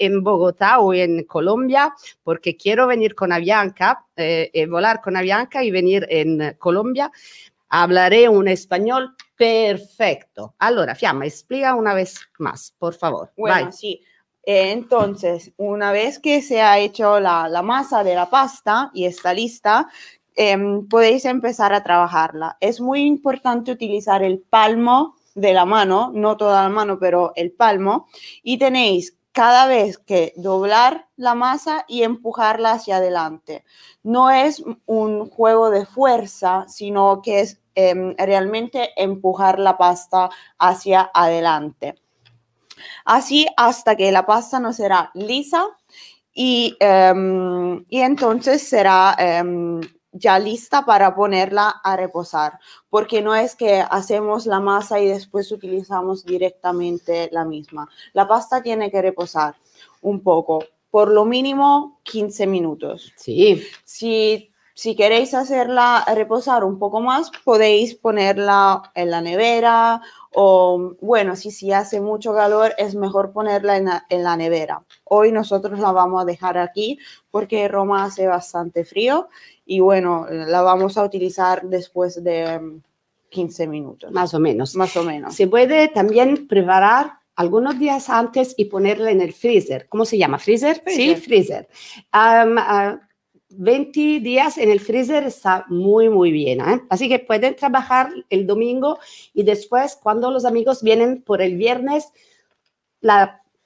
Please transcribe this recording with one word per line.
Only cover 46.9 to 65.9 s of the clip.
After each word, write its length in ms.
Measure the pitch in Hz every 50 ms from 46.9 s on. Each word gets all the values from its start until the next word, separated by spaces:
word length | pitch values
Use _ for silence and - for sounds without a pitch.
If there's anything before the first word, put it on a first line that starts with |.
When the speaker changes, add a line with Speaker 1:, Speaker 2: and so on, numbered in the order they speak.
| 190 190 185 185 185 190 190 190 185 185 185 180 180 180 175 180 180 175 - -
Speaker 2:
y 120 | 226 262
entonces 600 | 254 262 285 277 262 226 220 240 - 269 277 285 285 -
será, 460 | 262 214 196 196 190 185 185 196 - -
em, 600 | 180 175 170 170 175 175 175 175 175 170 170 165 160 - _ _ _ _
ya 260 | - 185 - 214 190 190
lista 460 | 208 214 226 233 - - - 285 -
para 300 | 240 214 202 196 190 190
ponerla 540 | 190 208 208 196 185 190 190 202 208 208 214 - - -
a 120 | 190 190
reposar, 600 | 185 185 180 180 175 175 - - 156 151 151 - - _ _ - _ _ -
porque 320 | - 214 214 214 233 214
no 120 | 208 214 214
es 200 | 220 233 247 -
que 300 | - 240 208 202 190 180 -
hacemos 580 | - 196 190 - 214 208 214 208 214 233 226
la 120 | 226 196 196
masa 400 | 202 196 196 202 202 - 220 208
y 60 | 202
después 460 | 196 196 196 196 _ - 202 196 -
utilizamos 720 | 214 208 - 185 185 196 185 190 196 180 180 190 190 185 -
directamente 1040 | 175 185 180 185 180 180 _ - 180 175 175 175 175 175 175 _ 170 170 170 170 160
la 140 | 165 165 160
misma. 440 | 160 156 151 147 _ 156 151 147 - _ _ - _ -
La 120 | 190 196
pasta 360 | 196 220 240 233 - 262 254
tiene 280 | 240 240 226 220 214 202
que 120 | 202 196
reposar 520 | 185 190 185 175 175 170 - 160 151 147 147 _ _ _ _ _ - _ _ _
un 200 | - 202 202 190
poco, 440 | 196 185 165 165 165 - 160 156 156 - _ _ _ _
por 200 | - 208 208 208
lo 140 | 214 208 214
mínimo 760 | 226 247 254 262 277 269 277 277 285 285 294 294 285 _ _
quince 440 | - - - 220 208 208 208 - 202
minutos. 640 | 190 190 180 170 160 147 - - 143 - 175 - - _
Speaker 1:
Sí. 460 | _ - - 113 156 196 214 185 151 - - - - _
Speaker 2:
Si, 680 | - - - 226 226 226 220 214 214 220 208 214 _ _ _ _ _ _
si 220 | - - 226 214
queréis 380 | 214 202 214 226 233 262 262 277
hacerla 720 | 254 269 262 277 262 240 240 254 247 240 240